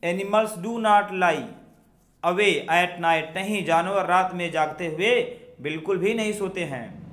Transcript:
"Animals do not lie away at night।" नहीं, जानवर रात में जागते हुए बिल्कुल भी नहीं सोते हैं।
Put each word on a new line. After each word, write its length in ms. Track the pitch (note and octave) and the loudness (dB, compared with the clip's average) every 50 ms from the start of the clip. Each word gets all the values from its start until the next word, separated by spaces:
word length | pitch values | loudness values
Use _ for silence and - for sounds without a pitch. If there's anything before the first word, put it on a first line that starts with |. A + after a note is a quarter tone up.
| - | -2
"Animals 460 | E3+ F3 F#3+ G3 G3 G3+ G#3+ A3 G#3+ A3 F3 | -2 -4 -2 -2 2 4 4 4 2 -2 -8
do 220 | E3+ A3 A#3 A#3 | -8 -6 -6 -2
not 240 | A3 G#3+ G#3 G#3 G3+ | 4 6 6 6 4
lie 380 | F#3 F#3+ F#3 F#3 F3 D#3+ C#3+ B2 G#2+ - - - - _ _ _ _ _ _ _ _ _ _ - | 2 -2 2 2 2 2 2 -4 -8 -14 -18 -20 -20 _ _ _ _ _ _ _ _ _ _ -2
away 280 | E3+ F3+ F#3 G#3 G3+ F3 | 0 2 4 4 4 4
at 340 | C#3+ - - D#3+ F3 F3+ F3 F3+ | 2 0 2 2 4 4 2 -2
night।" 400 | F3 E3+ E3 E3 D#3+ D#3 D#3+ D#3+ | -2 2 2 2 2 0 -4 -8
नहीं, 300 | F#3 F#3+ G3+ G#3+ G3+ F3 | -8 -6 -4 -4 -4 0
जानवर 400 | D3+ E3 E3 E3+ F#3 G3 G3 F3+ | 2 2 2 2 2 0 0 2
रात 280 | E3 F3 F#3 F#3 F#3 F3 | 4 4 2 2 2 -2
में 180 | F3+ F3 E3+ | -4 -6 -2
जागते 360 | D3+ D#3+ D#3 D3+ D#3 - F3+ E3 | 0 0 0 0 -2 -6 -6 -6
हुए 340 | D#3 D#3 F#3 A3 B3 A#3+ F#3 - - - - - - _ | -4 -2 2 2 2 2 0 -2 -6 -16 -20 -20 -20 _
बिल्कुल 360 | B2 D3 D#3 D#3+ D#3 E3+ G3 F3+ | -8 -8 -8 -6 -2 -2 -2 0
भी 160 | E3+ G3+ A3+ | 0 0 0
नहीं 200 | A3+ G#3+ G#3+ G#3 | 0 -2 -4 -4
सोते 300 | G#3 G3 F#3 F#3+ F#3+ E3+ | -4 -6 -6 -4 -6 -6
हैं। 440 | D3+ C#3 B2 A2+ G#2 F2+ - - - | -6 -6 -10 -10 -12 -14 -16 -18 -18